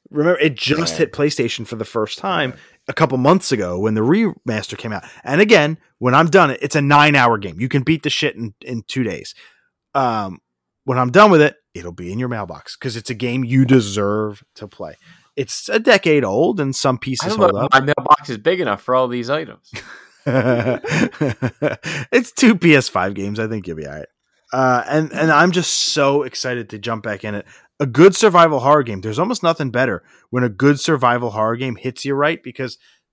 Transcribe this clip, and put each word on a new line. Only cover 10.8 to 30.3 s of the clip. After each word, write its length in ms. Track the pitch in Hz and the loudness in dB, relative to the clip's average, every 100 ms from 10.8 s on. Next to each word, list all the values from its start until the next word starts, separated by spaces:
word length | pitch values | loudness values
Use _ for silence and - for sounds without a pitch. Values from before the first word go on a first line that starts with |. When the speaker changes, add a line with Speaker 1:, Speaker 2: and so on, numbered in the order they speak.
| 131 | -4
Speaker 1:
when 120 | 127 | -2
I'm 140 | 123 | 2
done 180 | 160 214 | 6 8
with 120 | 165 | 8
it, 160 | 147 - _ - | 4 0 _ -16
it'll 160 | 87 | -14
be 200 | 87 90 | -12 -10
in 60 | 107 | -6
your 100 | 127 | -6
mailbox 460 | 113 87 78 - - | -6 -10 -14 -18 -12
'cause 200 | 135 110 | -10 -8
it's 160 | - | -10
a 20 | |
game 300 | 113 123 127 | -6 -4 -4
you 220 | 120 131 127 | 0 2 6
deserve 800 | 131 104 101 101 107 107 101 _ - | 4 4 -2 -2 -2 -4 -8 _ -20
to 120 | 104 | -20
play. 280 | - 82 - _ _ _ 147 | -16 -16 -16 _ _ _ -8
It's 340 | 131 - - | -6 -8 -4
a 80 | 226 | 0
decade 460 | 240 202 165 147 | 2 2 4 2
old, 360 | 104 107 180 196 | 2 0 0 0
and 160 | 135 127 | -4 -2
some 220 | 135 127 | -2 -2
pieces 300 | 135 123 175 | -4 -6 -4
Speaker 2:
I 20 | |
don't 100 | 214 | 0
Speaker 1:
hold 140 | 180 | 0
Speaker 2:
know 60 | 101 | 0
Speaker 1:
up. 100 | 131 | 2
Speaker 2:
if 80 | 135 | 2
my 60 | 135 | 2
mailbox 440 | - - 151 - | -2 2 2 2
is 80 | 110 | -4
big 220 | 156 185 | -2 -2
enough 200 | 131 101 | -2 -4
for 140 | - 127 | 0 0
all 120 | 127 | 0
these 220 | 123 120 | -4 -6
items. 420 | 151 151 - _ - | -6 -8 -18 _ -20
<laughs> 300 | - - - _ 143 | -18 -20 -20 _ -2
Speaker 1:
<laughs> 1900 | 127 123 117 127 120 440 156 240 - 139 - 127 - 143 - 151 147 127 | 0 2 0 0 -4 -2 -2 -2 -2 -6 -4 -8 -4 -6 -6 -10 -12 -2
It's 200 | 254 240 | -2 0
two 240 | - 233 190 | 2 4 4
P 200 | 170 143 | 4 4
S 140 | - | 2
five 240 | 92 95 | -4 -4
games. 260 | 98 98 104 | -4 -6 -6
I 80 | 110 | -6
think 200 | 110 90 | -6 -8
you'll 100 | 78 | -12
be 100 | 71 | -12
all 60 | 76 | -14
right. 120 | - _ _ _ _ | -16 _ _ _ _
Uh, 320 | 131 131 123 - | -2 2 0 0
and, 260 | 151 156 | -2 -2
and 180 | 139 160 | -2 2
I'm 200 | 147 180 | 4 4
just 200 | 175 - - - | 2 -2 -4 -2
so 300 | 156 139 143 | 0 0 0
excited 460 | 131 - 127 123 107 | -2 -6 -6 -6 -8
to 100 | 107 | -10
jump 240 | 117 113 | -8 -8
back 200 | 110 101 | -8 -8
in 120 | 107 101 | -8 -8
it. 100 | - _ _ - | -10 _ _ -6
A 60 | 139 | -2
good 300 | 127 190 185 | 6 6 6
survival 440 | 214 175 165 139 | 4 6 6 4
horror 220 | 131 151 | 4 4
game. 180 | 113 98 | 2 -6
There's 180 | 110 113 | -6 -4
almost 240 | 202 233 | -4 0
nothing 260 | 170 165 135 | 0 0 -2
better 340 | 123 127 92 - _ _ | 0 -2 -2 -10 _ _